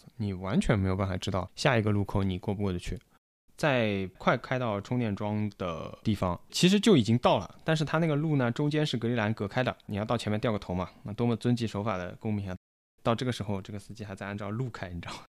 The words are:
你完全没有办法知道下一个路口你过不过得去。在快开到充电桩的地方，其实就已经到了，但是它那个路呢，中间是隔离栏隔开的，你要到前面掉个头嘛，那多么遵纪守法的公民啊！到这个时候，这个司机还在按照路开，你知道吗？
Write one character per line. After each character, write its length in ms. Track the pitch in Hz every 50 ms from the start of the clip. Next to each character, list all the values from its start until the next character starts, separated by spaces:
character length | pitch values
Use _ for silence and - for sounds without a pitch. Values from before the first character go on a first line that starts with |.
| - - _
你 160 | - 107 101 95
完 260 | 90 95 92 120 190
全 180 | - - 117
没 120 | 101 95 95
有 60 | 92
办 120 | 95 98
法 80 | 95 92
知 160 | 92 - -
道 180 | 90 92 87 - -
下 220 | - - 143 127
一 40 | 113
个 100 | 101 107
路 120 | 104 101 98
口 180 | - - 101
你 160 | 98 95 92
过 160 | 90 - 113 98
不 80 | 92
过 120 | 101 98 90
得 40 |
去。 220 | 87 - - 90 82 _ _ _ _ _ _ _ _ _ _ _
在 540 | - 165 151 131 123 113 107 101 98 95 92 -
快 200 | - - 190 147
开 200 | 117 - - 131
到 220 | 127 127 113 101 101
充 200 | 98 - 127 123
电 160 | 120 107 98
桩 340 | - 107 104 104 107 107 104 -
的 400 | - 98 87 82 78 - - - - -
地 120 | 110 101
方， 240 | - 98 90 87 - - -
其 180 | - - 170
实 120 | 180 202 208
就 160 | - 240 190
已 80 | 135 101
经 140 | 113 113
到 200 | 123 - 190 151
了， 220 | 110 85 - - - -
但 120 | 156 160
是 100 | 156 151
它 120 | 139 -
那 100 | 160 170
个 80 | 160 147
路 200 | 143 160 160 151
呢， 120 | 139 123 117
中 180 | 117 - 147 147
间 160 | 151 151 151
是 120 | 147 -
隔 100 | 113 117
离 80 | 117 123
栏 180 | 117 104 107 110
隔 140 | - 104
开 140 | 98 - 127
的， 140 | 127 123 92 _ -
你 120 | - 104
要 80 | 98 110
到 120 | - 120
前 140 | 113 - 104
面 80 | 107 107
掉 120 | 131 120
个 80 | 107 101
头 140 | - - 90
嘛， 160 | 92 90 - - - -
那 100 | - 104
多 140 | - 120
么 80 | 120 113
遵 200 | 107 - 120 120
纪 120 | 120 117
守 160 | 107 - 101 101
法 140 | 113 98
的 180 | 92 90 92 101 -
公 140 | - 110 104
民 160 | 101 101 95
啊！ 60 | 90 - _ _ _ _ _ _ _ _ -
到 100 | 120 117
这 120 | 110 135
个 60 | 127
时 120 | 117 - 101
候， 180 | 104 101 95
这 120 | 95 - 104
个 60 | 101
司 140 | - - 101
机 100 | 104 104
还 120 | 98 95
在 100 | - 101
按 120 | 98 101
照 120 | 101 104 101
路 200 | 107 120 131 120
开， 200 | - - 98 90
你 120 | 90 85
知 60 | -
道 60 | - -
吗？ 60 | - - _ _